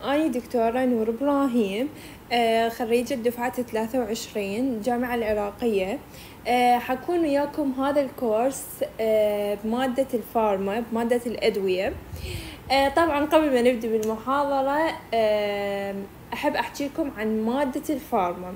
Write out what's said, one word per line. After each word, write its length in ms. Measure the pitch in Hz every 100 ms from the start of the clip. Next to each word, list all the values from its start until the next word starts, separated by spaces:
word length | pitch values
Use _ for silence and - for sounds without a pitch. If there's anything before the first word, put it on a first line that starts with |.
أنا 240 | 226 285 311
دكتورة 580 | 247 - 247 226 240 254
نور 240 | 240 220
إبراهيم، 800 | 226 277 285 277 240 202 196 285 - - - -
آه، 380 | 240 226 226 226
خريجة 440 | 233 233 233 240
دفعة 480 | 277 226 240 240 254
ثلاثة 380 | 247 220 226 262
وعشرين، 760 | 220 233 - 220 196 208 269
الجامعة 420 | 226 226 240 247 240
العراقية. 840 | 214 214 208 202 240 202 185 269 - - - - -
آه، 300 | 247 247 247
حكون 420 | 247 262 294 349
وياكم 520 | 330 277 285 294 277
هذا 300 | 262 277 294
الكورس، 640 | 269 - 240 214 254 269 - - 571 -
آه، 580 | 220 214 208 208 202 208
بمادة 440 | 220 233 262 247 262
الفارما، 720 | 240 214 233 214 196 196 214 233
بمادة 300 | 226 233 240 240
الأدوية. 680 | 214 226 208 190 185 208 - - - - - - - -
آه، 180 | 269 277
طبعا 360 | 269 339 285 302
قبل 280 | 320 311
ما 80 | 254
نبدأ 260 | 240 247 226
بالمحاضرة، 1000 | 220 214 220 247 277 277 277 269 285 320 - -
آه، 840 | 226 214 214 208 202 202 202 196 196 196 - -
أحب 220 | - 294 294
أحكيكم 560 | - - 285 302 294 208
عن 280 | 220 220 220
مادة 480 | 254 285 277 277
الفارما. 600 | 277 - 226 180 180 180